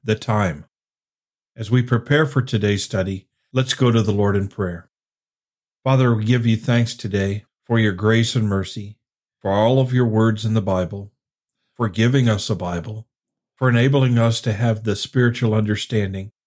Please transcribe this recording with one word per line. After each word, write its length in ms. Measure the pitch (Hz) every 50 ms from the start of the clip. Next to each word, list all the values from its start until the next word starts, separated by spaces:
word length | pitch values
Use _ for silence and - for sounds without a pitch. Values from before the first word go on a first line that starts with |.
| -
the 120 | 113 110
Time. 500 | - - - 110 107 104 90 78 71 80 _ _ _ _ _ _ _ _ _ _ _ _ _ _ _ _ _ _
As 160 | 117 113 98
we 120 | 117 127 120
prepare 420 | 120 123 113 - - 143 151 156
for 160 | 139 - 139
today's 440 | 120 - - 107 101 104 101 98 -
study, 420 | - - 98 92 95 95 95 - _ _ _ _ _ -
let's 220 | 127 131 131 -
go 160 | - 135 123
to 100 | 117 113
the 120 | 104 104 101
Lord 220 | 101 101 101 101
in 140 | 101 98 98
prayer. 400 | - - 101 90 87 85 - _ _ _ _ _ _ _ _ _ _ _ _ _ _ _ _ _ _ _ -
Father, 320 | 135 135 131 127 123 117
we 100 | 107 107
give 220 | 110 127 120 113
you 100 | 117 113
thanks 380 | 107 - - 120 120 117 117 -
today 500 | - - 110 95 101 98 98 98 104 - _ _ _ _
for 120 | - 117 113
your 140 | 110 107 95
grace 420 | 90 107 107 113 113 117 117 -
and 140 | 127 110 104
mercy, 480 | 98 95 92 - - 113 101 101 104 _ _ _ _ _ _ _ _ _ -
for 80 | 101
all 280 | 98 101 107 113 127 135
of 140 | 131 123 123
your 140 | 127 123
words 400 | 113 107 110 110 113 110 107 110
in 80 | 110 110
the 80 | 113 95
Bible, 500 | 101 95 92 92 85 98 98 101 104 - _ _ _ _ _ _ _ _ _ _ _ _
for 160 | - 120 104
giving 400 | 87 - 110 120 131 139 127 120
us 180 | 110 101 - -
a 60 | 110
Bible, 540 | 85 92 87 87 87 80 110 107 110 110 _ _ _ _ _ _ _ _ _ _
for 120 | - 131 127
enabling 500 | 120 117 120 139 139 139 131 127 120 120
us 220 | 117 117 110 -
to 120 | - 120 104
have 300 | 98 120 117 110 107 107
the 140 | 110 101
spiritual 580 | - - - - 131 123 120 117 - 123 113 107
understanding, 760 | 110 107 104 107 101 - - 120 110 101 95 95 95 98 107 - _ _